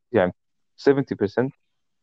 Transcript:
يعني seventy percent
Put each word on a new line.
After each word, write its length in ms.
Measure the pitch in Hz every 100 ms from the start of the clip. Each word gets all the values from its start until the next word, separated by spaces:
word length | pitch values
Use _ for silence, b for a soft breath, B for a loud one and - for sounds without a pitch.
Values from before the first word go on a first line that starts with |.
| _
يعني 200 | 110 90 - _ _ _ - -
seventy 260 | 139 131 107
percent 260 | 98 - 131 - _ _ _ _